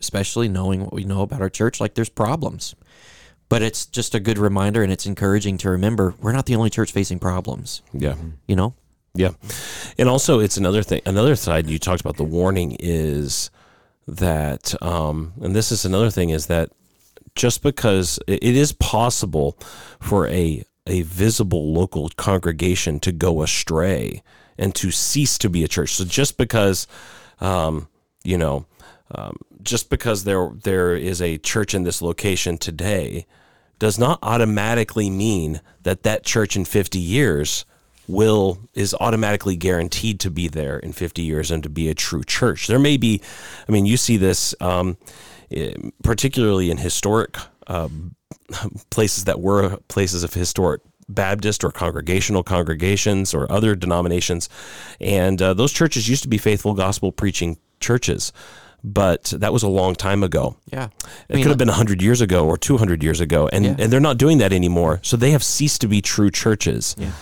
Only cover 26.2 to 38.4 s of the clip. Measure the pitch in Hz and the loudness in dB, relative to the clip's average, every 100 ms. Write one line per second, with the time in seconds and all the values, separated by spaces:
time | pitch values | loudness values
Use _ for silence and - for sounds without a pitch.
26.2 | 143 - 123 113 101 92 - - - - | 0 0 0 2 2 2 -4 -14 -20 -20
27.2 | - _ 92 92 80 78 76 _ _ _ | -20 _ -2 0 0 -4 -8 _ _ _
28.2 | - 90 78 69 - _ - - _ - | -4 0 0 -2 -8 _ -20 -20 _ -14
29.2 | 50 50 - - 101 117 - 135 120 104 | -14 -16 -20 -12 -4 -4 -2 -2 0 -2
30.2 | 98 95 87 58 101 95 87 87 82 87 | 0 0 0 -4 -2 2 2 0 -2 -2
31.2 | 90 80 - 113 104 98 87 - 85 85 | -2 -2 -2 -2 0 -2 -2 -2 -4 -2
32.2 | 104 92 90 85 - 80 87 101 71 76 | -2 0 -2 -4 -6 -6 -2 -2 -4 -8
33.2 | - _ _ _ _ _ 110 - 127 165 | -12 _ _ _ _ _ -2 2 2 0
34.2 | - 117 113 104 107 117 110 - 101 95 | 0 0 2 2 0 0 0 -2 -2 0
35.2 | 110 98 78 78 - _ - 95 110 110 | 0 0 -2 -6 -12 _ -4 -2 0 -2
36.2 | - 117 104 101 87 107 92 95 87 117 | 0 0 0 -2 0 0 0 -2 -2 2
37.2 | 131 76 73 - - _ _ _ - 95 | 2 2 0 -4 -8 _ _ _ -6 2
38.2 | 110 107 | 4 4